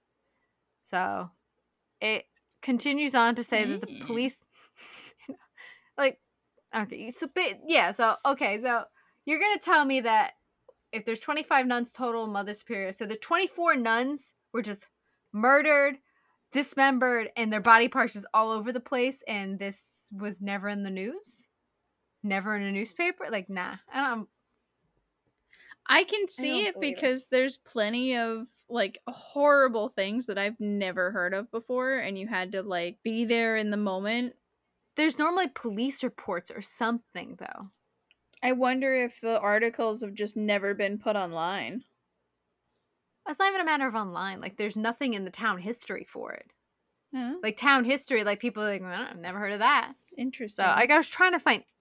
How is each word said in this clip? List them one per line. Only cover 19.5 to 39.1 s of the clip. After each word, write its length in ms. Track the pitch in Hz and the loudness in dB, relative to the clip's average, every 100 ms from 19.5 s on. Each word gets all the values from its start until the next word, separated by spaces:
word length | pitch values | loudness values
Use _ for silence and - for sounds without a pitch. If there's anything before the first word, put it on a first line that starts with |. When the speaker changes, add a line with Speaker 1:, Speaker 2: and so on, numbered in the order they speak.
| 190 | -6
Speaker 1:
this 500 | 196 196 - - - 196 | -8 -10 -14 -16 -14 -10
was 260 | 208 185 | -10 -8
never 280 | 196 196 202 | -6 -4 -4
in 140 | 202 | -4
the 80 | 196 | -4
news? 580 | 190 202 359 - - - _ _ _ _ _ _ _ | -6 -6 -8 -14 -20 -20 _ _ _ _ _ _ _
Never 320 | 208 196 196 208 | -4 -4 -2 -4
in 80 | |
a 80 | 196 | -2
newspaper? 560 | 196 226 - 349 370 370 | -4 -4 -4 -4 -4 -6
Like, 200 | 220 185 | -6 -6
nah, 280 | 190 180 190 - | -8 -8 -10 -10
I 160 | 262 277 | -4 -4
don't 200 | 226 208 _ _ _ _ _ _ _ _ _ _ _ _ _ - - - | -4 -8 _ _ _ _ _ _ _ _ _ _ _ _ _ -20 -8 2
Speaker 2:
I 160 | 294 | 4
can 240 | 381 427 381 - | 4 0 -2 -2
Speaker 1:
I 20 | |
Speaker 2:
see 60 | 254 | -2
Speaker 1:
don't 200 | 330 415 | 0 -2
Speaker 2:
it 60 | |
Speaker 1:
believe 240 | 359 294 277 | -2 -4 0
it. 40 | |
Speaker 2:
because 260 | 285 254 - | 0 0 0
there's 300 | 254 262 262 | 2 2 -2
plenty 580 | - 233 208 240 262 247 | -6 -2 0 0 0 0
of, 300 | 226 226 240 - - | -2 -4 -10 -16 -6
like, 300 | 233 196 - - | -2 -2 -4 -14
horrible 840 | 247 - 285 294 285 269 226 233 | -14 -6 2 6 8 6 2 -2
things 360 | - 196 226 240 | -2 -2 -2 -4
that 100 | 196 | -2
I've 220 | 202 226 | -2 -2
never 520 | 208 202 190 180 180 | -2 -2 -2 -2 -2
heard 220 | 196 180 | -2 -2
of 180 | 190 - | -2 -4
before, 460 | 226 233 254 254 262 | -8 -4 -2 0 -2
and 180 | - 196 | -4 -6
you 100 | 208 | -4
had 260 | 196 185 | -4 -4
to, 100 | 196 | -6
like, 400 | 202 175 175 - | -4 -4 -4 -6
be 220 | 226 226 233 | -4 -2 0
there 300 | 233 226 220 | 2 2 0
in 140 | 214 | 0
the 80 | 208 | -2
moment. 580 | 208 190 202 233 247 - _ _ _ _ _ - | -2 -2 -2 -2 -4 -8 _ _ _ _ _ 0
Speaker 1:
There's 240 | 311 - | 0 2
normally 280 | 311 359 349 | 0 2 0
police 540 | - 233 202 262 - | -2 -6 -2 -4 -2
reports 460 | 254 - - 175 - | -6 -6 -6 -6 -8
or 120 | - | -12
something, 760 | 196 - 226 233 - 180 - 185 | -12 -4 -2 -2 -6 -14 -14 -14
though. 340 | - - 196 _ _ _ _ _ _ _ | -14 -14 -18 _ _ _ _ _ _ _
Speaker 2:
I 120 | 254 | 0
wonder 420 | 254 254 262 269 262 | 2 2 2 2 2
if 260 | 240 | 0